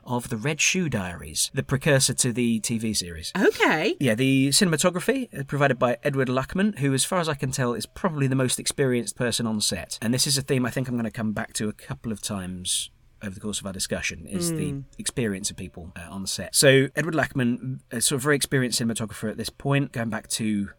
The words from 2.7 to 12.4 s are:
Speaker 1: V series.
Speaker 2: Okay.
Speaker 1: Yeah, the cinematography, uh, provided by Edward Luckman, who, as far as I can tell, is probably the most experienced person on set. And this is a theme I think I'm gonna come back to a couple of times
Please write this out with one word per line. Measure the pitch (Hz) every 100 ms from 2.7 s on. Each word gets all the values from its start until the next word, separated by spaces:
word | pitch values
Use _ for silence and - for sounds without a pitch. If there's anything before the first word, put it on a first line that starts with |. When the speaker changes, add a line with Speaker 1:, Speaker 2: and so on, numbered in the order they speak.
| 113
Speaker 1:
V | 113
series. | 104 90 82 80 180
Speaker 2:
Okay. | 302 - 392 160 175 381
Speaker 1:
Yeah, | 131
the | 110 135 135 139
cinematography, | 143 190 156 185 170 - 269 247 -
uh, |
provided | 135 143 139 123
by | 127 123
Edward | 143 135 131
Luckman, | 127 127 185 208 202
who, | 139
as | 131
far | - 185
as | 160
I |
can | 143 131
tell, | 131 123
is | 120 -
probably | - 190 151 135
the | 131
most | 127 -
experienced | - - 135 123 117 -
person | 123 - 117
on | 107
set. | - 92 - -
And | 110
this | 127 151
is | 139
a |
theme | 131 131 123
I |
think | 135 123
I'm | 120
gonna | 113
come | 123 110
back | 107 110
to | - 107
a |
couple | - - - 117
of | 107
times | - 101